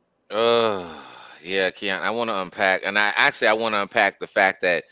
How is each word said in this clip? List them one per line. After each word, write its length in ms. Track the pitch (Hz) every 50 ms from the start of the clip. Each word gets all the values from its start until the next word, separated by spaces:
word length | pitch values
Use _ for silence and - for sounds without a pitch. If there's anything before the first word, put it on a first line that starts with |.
| _ _ _ _ _ -
Uh, 560 | 101 107 117 117 117 117 113 110 101 95 87 85 80 - - - - - - - - -
yeah, 280 | 80 87 95 98 95 92
Kiana, 300 | - - 104 98 95 87
I 100 | 82 98
wanna 240 | 110 117 117 113 107
unpack, 480 | 95 92 87 - - 101 95 95 90 -
and 140 | 95 101 104
I, 140 | 104 104 -
actually, 320 | 110 127 143 - - 123 110
I 60 | 110
wanna 260 | 110 113 113 107 101
unpack 380 | 101 95 - 117 101 98 - -
the 60 | 87
fact 340 | - - 107 98 95 92 -
that 220 | - 90 87 80 - _